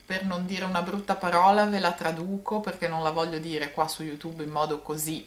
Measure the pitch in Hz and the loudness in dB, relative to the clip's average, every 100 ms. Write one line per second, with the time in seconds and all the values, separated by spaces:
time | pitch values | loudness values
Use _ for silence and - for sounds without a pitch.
0 | - 190 196 180 180 190 185 175 185 202 | -8 -4 -2 -2 -4 -4 -2 -2 -2 -2
1 | 202 185 180 175 190 208 208 196 175 175 | -2 -2 2 6 8 8 6 4 2 0
2 | 170 160 180 196 - 214 202 175 170 160 | -2 -2 -4 -4 -2 -2 -2 -4 -2 0
3 | 156 165 165 160 165 151 143 170 156 - | 0 0 0 -2 -4 -4 -2 0 -2 -2
4 | 156 147 165 165 151 151 151 147 - 151 | -8 -8 -8 -8 -4 0 0 -2 -4 -4
5 | 156 156 | -4 -6